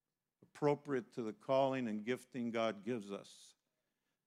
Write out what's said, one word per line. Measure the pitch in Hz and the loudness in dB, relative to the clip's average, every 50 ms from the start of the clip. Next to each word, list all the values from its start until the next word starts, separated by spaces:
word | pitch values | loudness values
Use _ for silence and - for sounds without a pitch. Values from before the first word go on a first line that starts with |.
| _ _ _ _ _ _ _ _ - | _ _ _ _ _ _ _ _ -20
appropriate | - - - 151 147 143 143 - 143 139 123 107 - - | -20 -6 0 2 2 2 2 0 0 0 0 -2 -2 -6
to | 131 117 | -6 -4
the | 107 107 | -4 -6
calling | - - - 135 135 139 135 135 131 123 | -6 -2 2 4 4 6 4 4 2 0
and | 113 107 107 104 | -2 -2 -2 -2
gifting | 117 127 120 - - - 120 120 117 | -2 -2 -2 -4 -8 -6 -4 -4 -2
God | 110 117 113 113 107 104 95 | 0 2 2 2 0 -2 -4
gives | 113 127 113 98 101 98 | -4 -4 -4 -4 -6 -8
us, | 98 - - - - - - - _ _ _ _ _ _ _ _ _ _ _ _ _ _ | -8 -8 -12 -18 -20 -20 -20 -20 _ _ _ _ _ _ _ _ _ _ _ _ _ _